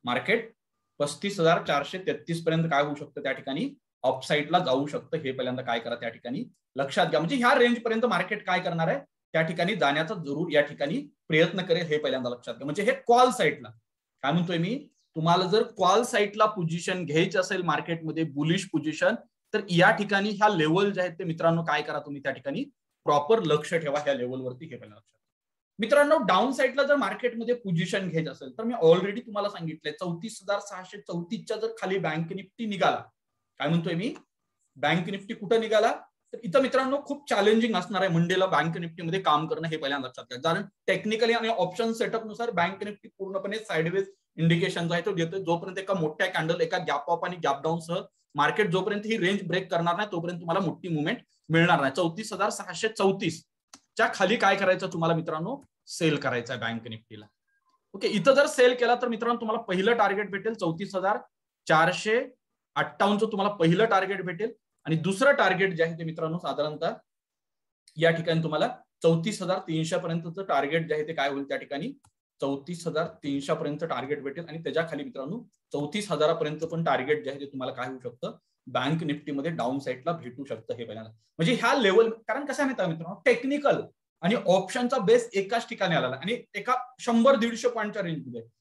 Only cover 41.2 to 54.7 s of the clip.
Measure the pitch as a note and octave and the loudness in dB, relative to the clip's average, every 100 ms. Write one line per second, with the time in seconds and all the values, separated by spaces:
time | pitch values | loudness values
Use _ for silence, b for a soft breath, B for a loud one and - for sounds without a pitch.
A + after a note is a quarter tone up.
41.2 | A#3 A#3 A3 A3+ E3+ - A3+ A3+ G#3 A3+ | 2 2 0 0 -2 0 -2 0 -2 -2
42.2 | A3 G#3 A#3 F3+ E3+ G3 G3+ G#3 - _ | -6 -6 -4 0 -2 -2 -10 -10 -20 _
43.2 | F#3+ F#3+ G3 A3 - D#3+ E3 F#3+ G3 _ | -8 -6 -6 -8 -4 -2 0 0 -4 _
44.2 | _ - E3 E3+ F3 F3 E3+ E3+ F#3+ F#3 | _ 0 2 4 2 -2 -2 -2 -2 -2
45.2 | E3 F#3+ F#3 E3+ F#3+ F#3+ F#3+ F#3+ D3+ - | -2 -4 -2 -2 -2 -8 -4 -2 -2 0
46.2 | F#3 F3+ D#3+ E3 E3 F3+ D#3+ C#3+ - E3+ | 0 0 0 0 0 0 -2 -2 0 -2
47.2 | F3+ F3+ F3+ C#3 D#3+ E3+ E3 F3 - _ | -2 -2 -2 0 -2 -4 -4 -6 -6 _
48.2 | _ C#3+ D3 D3+ G3 F#3 F#3+ G3+ G#3+ A3 | _ 0 2 2 2 2 0 -2 -2 0
49.2 | F3 G3+ E3+ F3+ F#3+ F3 E3+ F3 G#3 F3 | 2 0 -2 -4 0 0 0 0 -4 -4
50.2 | E3+ F3 E3+ F3+ F3 C#3 F3 D#3 D#3 B3 | -6 -6 -2 0 0 -4 -4 -2 -2 -4
51.2 | _ _ - E3 F3 E3+ C3+ - E3+ E3 | _ _ 0 4 6 4 2 0 -2 -2
52.2 | A3 F#3 G#3 G#3+ F#3 E3+ A3 A3 G3 F#3+ | -8 -2 -2 -2 -10 -4 -4 2 2 2
53.2 | F3+ - _ _ _ - _ - A#3+ - | -2 -4 _ _ _ -20 _ 0 0 2
54.2 | F#3+ A#3 G3 G3 F#3+ | 2 4 4 4 2